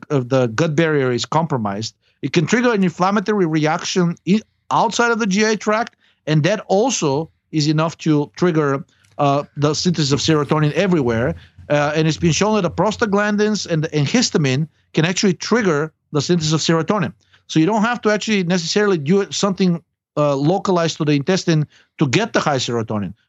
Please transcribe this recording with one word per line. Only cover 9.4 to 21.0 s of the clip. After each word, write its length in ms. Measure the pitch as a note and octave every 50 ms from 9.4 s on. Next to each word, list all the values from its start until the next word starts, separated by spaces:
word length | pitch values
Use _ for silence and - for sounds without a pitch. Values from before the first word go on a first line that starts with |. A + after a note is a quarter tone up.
| C#3+ - -
the 160 | D3 D3 D3 D3
synthesis 380 | - - F#3 E3 - D3+ C3
of 80 | C#3+ C#3
serotonin 520 | - - D#3 D3 C#3+ - D#3+ D#3 D3+ D3
everywhere. 640 | C3 D#3 G3 G3 F3+ D#3+ C3 A#2+ A2+ A2+ A#2+ D3+ E3+ - - - _ - -
Uh, 260 | - D3 D3 C#3+ D3 D3+
and 120 | D#3+ D#3
it's 100 | D#3+ D3
been 140 | - E3+ F3
shown 240 | D3 - F#3 G#3+ G#3+
that 60 | G#3
the 80 | F3+ E3
prostaglandins 960 | - - F3+ G#3+ - - B3 G#3+ F#3+ G3+ G#3 G#3 G#3 G3+ G#3 G#3+ G#3+ F#3 -
and, 200 | - E3+ D#3 D3+ - -
and 140 | D3+ C#3+
histamine 600 | - - A#3+ A#3+ - - F3+ D3 C3 B2+ C3+ D#3+ - _ _ _ _ -
can 120 | E3 D#3
actually 280 | F3 F#3+ - - G3 E3+
trigger 580 | - - - G#3+ B3 A3 F#3 D#3 C#3+ D#3 D#3 _ _ _ -
the 100 | - D3
synthesis 320 | - - F3 F3 D#3 D3+ D#3+
of 60 | D3+
serotonin. 540 | - - E3 E3 D#3 - G3+ G#3 D3 A2+ - _ _ _ _ _ _
So 120 | - - D#3+
you 60 | D#3+
don't 160 | F#3 A3 A3
have 200 | G3+ A#3 B3 A#3
to 80 | - G#3+
actually 340 | G#3+ G3+ - A3 G#3+ G3 F3+
necessarily 540 | E3+ F#3 F3+ E3 D#3 - G3+ G#3 G3+ F#3+
do 240 | D#3+ C#3 C#3+ F#3+ G3
it, 120 | G3+ - C#3
something, 500 | - - G3+ F#3+ - F#3+ F3+ E3+ E3 _ _ _ _ _ _ -
uh, 180 | D3+ D3 D3 C#3+
localized 640 | C#3 D3 D#3 F#3 G3+ F#3 G3+ F#3 F3 E3 D#3+ -
to 80 | -